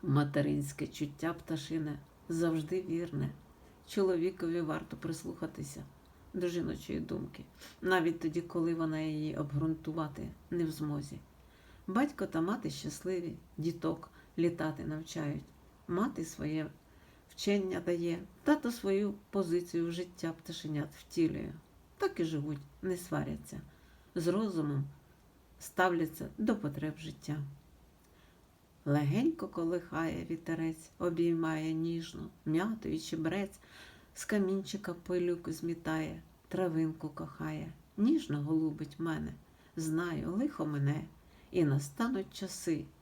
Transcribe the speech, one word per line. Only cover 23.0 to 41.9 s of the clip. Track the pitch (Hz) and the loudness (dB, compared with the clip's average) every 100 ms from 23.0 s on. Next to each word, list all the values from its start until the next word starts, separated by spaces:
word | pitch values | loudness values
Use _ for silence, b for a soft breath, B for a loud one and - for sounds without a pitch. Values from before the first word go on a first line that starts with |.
| - 151 147 147 - - - B B B B - | 0 -2 -2 -4 -8 -12 -14 B B B B 0
з | 165 | 2
розумом | 190 220 170 151 143 139 - - - - - - - | 4 2 0 0 0 -2 -6 -20 -20 -20 -20 -20 -18
ставляться | - - 185 170 160 - - - | -12 4 4 6 0 -2 -10 -2
до | 214 214 | 2 2
потреб | 147 139 156 151 | 0 -2 -4 -4
життя. | 160 - - 151 139 139 - - - - b b b b b - _ - - | -10 -10 -4 -4 -4 -10 -20 -20 -20 -20 b b b b b -20 _ -10 2
Легенько | 143 143 180 285 320 190 | 4 6 4 4 2 -4
колихає | - 165 175 170 156 165 165 165 | -2 0 0 -2 -2 0 -2 -4
вітерець, | 165 - 165 165 160 - - | -6 -2 0 0 -2 -10 -2
обіймає | 175 165 170 165 165 160 156 | -2 2 4 4 2 0 0
ніжно, | 160 165 165 165 - 156 - - | 0 0 -2 -4 -8 -10 -8 0
м'яту | 156 202 220 160 | 2 2 0 -2
і | 160 | -2
чебрець, | - 160 160 185 196 - B B B B B - | -2 -2 0 0 -2 -6 B B B B B -14
з | - | 0
камінчика | 208 190 196 196 196 - | 2 4 2 -2 -6 -6
пилюку | 170 - 180 175 170 170 | -8 0 2 2 0 -2
змітає, | 160 170 165 - 160 156 160 - - - | -4 -2 -2 0 0 -2 -6 -12 -20 -6
травинку | - 185 160 160 160 151 | 0 2 4 2 0 -8
кохає, | - 160 - 156 156 151 - - - | -8 -10 -6 -6 -4 -6 -12 -14 2
ніжно | 214 320 - 147 | 4 4 2 -2
голубить | 143 160 160 151 147 - | 2 2 2 -2 -8 -4
мене. | 165 156 151 - B B B - | -2 -2 -4 -8 B B B -6
Знаю, | 156 160 175 156 151 | 0 0 0 -2 -2
лихо | 185 285 - 151 | 0 0 0 -2
мене, | 147 139 147 - - B B B | 2 2 2 -2 -14 B B B
і | 185 156 | 4 6
настануть | 139 - | 4 0